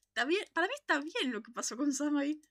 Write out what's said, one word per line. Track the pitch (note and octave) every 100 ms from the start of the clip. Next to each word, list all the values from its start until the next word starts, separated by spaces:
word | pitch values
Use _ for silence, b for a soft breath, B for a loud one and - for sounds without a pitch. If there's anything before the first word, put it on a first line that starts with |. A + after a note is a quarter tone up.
| _
Está | -
bien. | B3+ G4 G#4+
Para | E4 F#4
mí |
está | C#5+ - D4+
bien | D4+ A#4 C#4
lo | G#3+
que | A3
pasó | - - A3+
con | C#4+
Sam | C4+ D4 D4
ahí. | C#4+ D4+ -